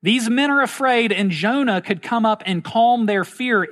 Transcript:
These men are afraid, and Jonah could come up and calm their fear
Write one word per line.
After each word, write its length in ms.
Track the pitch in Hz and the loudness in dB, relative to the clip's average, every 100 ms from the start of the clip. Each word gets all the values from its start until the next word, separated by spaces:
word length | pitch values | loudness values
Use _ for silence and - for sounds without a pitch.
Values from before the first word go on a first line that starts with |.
These 260 | 165 240 226 | 2 0 0
men 220 | 247 285 | 0 2
are 100 | 277 | 2
afraid, 500 | 262 - 262 247 233 | 0 -2 0 2 2
and 200 | 190 196 | 0 -2
Jonah 500 | 160 190 262 269 190 | 0 -2 0 0 -2
could 220 | - 190 | -2 -6
come 240 | - 233 220 | -4 0 0
up 160 | 214 | 0
and 180 | - 180 | -2 -6
calm 440 | 160 226 233 240 214 | -4 2 2 2 2
their 180 | 202 | 0
fear 420 | 180 - 254 220 175 | -2 -6 0 0 0